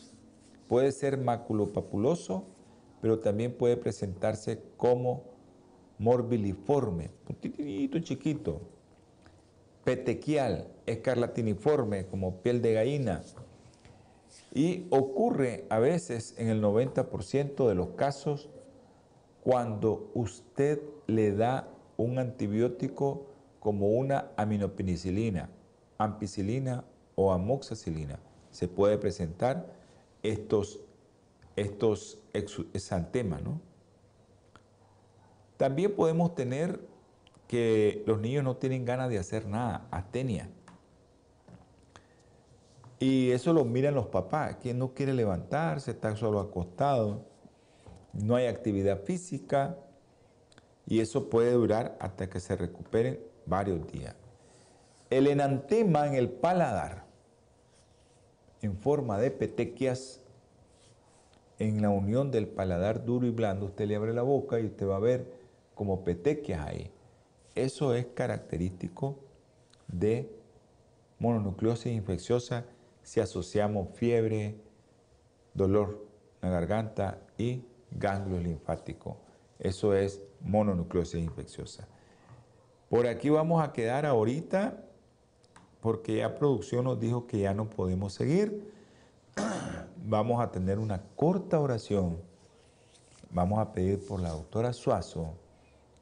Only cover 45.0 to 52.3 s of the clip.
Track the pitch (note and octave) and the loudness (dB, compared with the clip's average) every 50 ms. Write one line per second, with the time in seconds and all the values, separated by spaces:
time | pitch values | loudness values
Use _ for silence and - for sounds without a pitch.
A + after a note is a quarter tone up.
45 | C#3 C3+ C3+ B2 A2+ G2+ F#2 E2+ F2 - - D3 E3 E3 D#3 C#3+ - B2+ A2+ - | -2 0 2 2 2 2 0 -2 -2 -2 -2 0 0 0 -2 -4 -4 -6 -6 -4
46 | - A2 G#2+ G#2 A#2 A2 G#2+ G2+ F#2+ - - F2+ F2 - - - C#3 C#3+ C#3 B2 | -2 -4 -2 0 0 0 2 0 0 -2 -4 -6 -6 -4 -2 0 2 4 4 4
47 | A2 G#2 G#2 G#2+ - - - - - - - _ _ _ - - - - - - | 2 0 -2 -4 -10 -16 -20 -20 -20 -20 -20 _ _ _ -20 -20 -20 -20 -20 -20
48 | - - - G2 G#2 G#2+ A#2+ B2 B2+ A#2+ G#2 - - A2+ G2+ F#2+ F#2+ G2 G2 G2 | -18 -12 -6 -2 0 2 2 4 2 2 0 -2 -2 0 0 2 2 2 2 0
49 | - - F#3 F3+ F3+ - - C3+ - - D3 C#3 C#3 D#3+ F3 - - - - - | -2 -4 -4 -4 -6 -8 -10 -10 -4 0 0 0 0 0 -4 -10 -14 -20 -20 -20
50 | _ _ _ _ _ _ _ _ _ _ _ - - _ _ _ - - A2 A2+ | _ _ _ _ _ _ _ _ _ _ _ -20 -20 _ _ _ -4 0 2 2
51 | A2+ A2 - C#3 - - - A#2 A#2 A#2+ B2 B2 A#2 A2+ G#2+ A2 B2+ C#3+ - - | 2 2 0 -2 -2 2 4 4 4 6 6 6 6 4 4 2 0 -2 -6 -8
52 | - F#2+ - - F#2+ F#2 | -8 -8 -6 -6 -6 -6